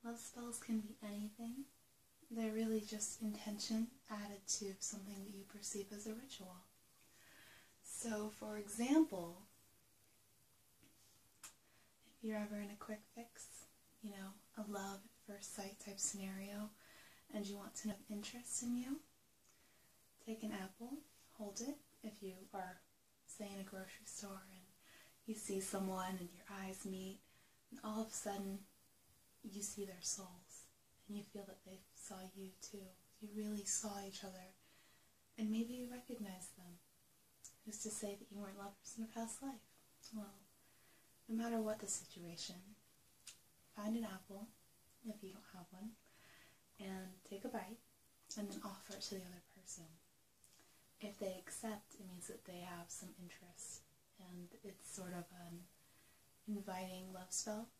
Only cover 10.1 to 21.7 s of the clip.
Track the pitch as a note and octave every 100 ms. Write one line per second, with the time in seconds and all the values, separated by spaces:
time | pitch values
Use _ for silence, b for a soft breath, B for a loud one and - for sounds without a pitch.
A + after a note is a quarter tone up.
10.1 | - - - - - - - - - -
11.1 | - - - - - - - - - -
12.1 | - A3 G#3+ G#3 G#3 G3+ G#3 - G#3+ -
13.1 | - A#3 - - - - - - - G#3+
14.1 | G3 F#3+ G3 - - G#3 G3+ G3 G3 G3
15.1 | - - G3+ - - G3 G#3 - G3 -
16.1 | G3+ F#3+ F#3+ G3 G3+ G#3+ - B B B
17.1 | B B G#3 G3+ G3+ G3+ - G#3+ G3 -
18.1 | G#3 G#3 A#3+ B3 - A#3+ A#3+ B3 D4 -
19.1 | - - - - B B B B B B
20.1 | - - A3 G#3+ G#3 F#3+ - A#3 C#4+ -
21.1 | - - - G#3 G3+ B3